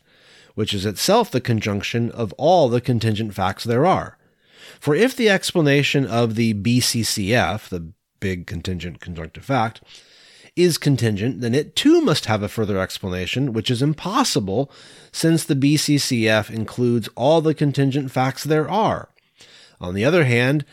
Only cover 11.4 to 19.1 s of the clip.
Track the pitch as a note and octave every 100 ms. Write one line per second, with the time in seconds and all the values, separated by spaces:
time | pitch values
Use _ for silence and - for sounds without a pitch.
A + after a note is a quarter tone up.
11.4 | A#2+ C3 D3 - C#4 E4+ C#4 D3+ - G#2+
12.4 | G2+ - G2+ G2 F#2 - G2 F2+ F2+ B2+
13.4 | C#3 A2 - A#2 C#3+ D#3 F3 A#3 B3+ C#3
14.4 | F#2+ F#2+ - - - - - - E3 E3
15.4 | - C#3+ C#3 D3 - C#3+ - A#2+ A2 A2
16.4 | G#2 A2 G#2 - B2 A#2+ G#2 - B2+ E3
17.4 | D#3 D#3 D3 C#3 C#3 C3 C3+ C3+ C3 -
18.4 | C#3+ D#3 D#3 F#3+ F#3+ F2 -